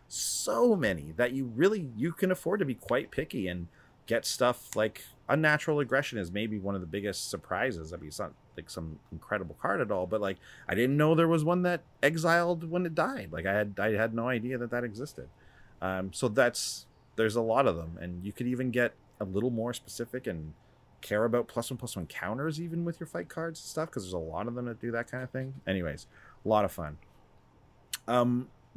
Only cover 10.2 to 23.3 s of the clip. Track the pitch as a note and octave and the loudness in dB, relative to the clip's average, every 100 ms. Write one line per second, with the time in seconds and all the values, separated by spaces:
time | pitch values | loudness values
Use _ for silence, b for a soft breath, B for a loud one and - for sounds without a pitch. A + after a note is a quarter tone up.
10.2 | G2 F#2+ B B B F#2 B2+ C#3+ D3+ E3 | 0 -4 B B B 2 4 6 6 6
11.2 | E3 E3 D3+ F3+ F3+ F3 - - C#3 D#3+ | 6 4 4 2 2 0 -6 2 2 4
12.2 | E3 E3+ F3 F3 E3 F3 F3+ D#3+ F3 C4+ | 4 4 4 0 0 0 0 0 0 0
13.2 | F2 D#2+ F2 G2+ G#2 G2 G#2+ G#2 A2+ A2+ | -6 -4 2 2 2 0 2 2 2 0
14.2 | A#2 B2 A#2+ B2+ A#2+ A#2+ A#2+ G#2 D3 - | 0 0 -2 -4 -4 -4 -4 -6 -10 -10
15.2 | B1+ - b b b b F#2 F#2+ F#2+ F#2 | -16 -18 b b b b -4 -2 -4 0
16.2 | B2 G#2+ B2 - - - - _ _ - | 2 4 4 4 -6 -8 -14 _ _ 2
17.2 | A2+ A2+ A2+ A#2 C3 E2 D#2+ F2 F2 F2+ | 2 2 2 4 4 2 -4 -8 -8 -8
18.2 | F#2+ - B2 B2 B2+ A#2+ A#2+ - - - | -8 -4 -2 -2 0 2 0 -2 -18 -8
19.2 | F#2+ F#2+ B2 A#2 A#2 A#2+ - - A#2+ B2+ | -4 0 0 0 -4 -6 -10 -8 -6 -6
20.2 | B2 E2+ D#2 - b b b - - G#2 | -6 -6 -8 -12 b b b -14 -2 2
21.2 | A2+ A#2+ A2+ - A#2 B2 A#2+ - E2 - | 4 2 0 -4 -4 -6 -8 -6 -8 -6
22.2 | F2+ A#2 D#3 D3+ E3+ E3+ E3+ E3 D#3+ - | -4 -2 -4 -4 -4 -4 -4 -6 -8 -8
23.2 | F3 | -8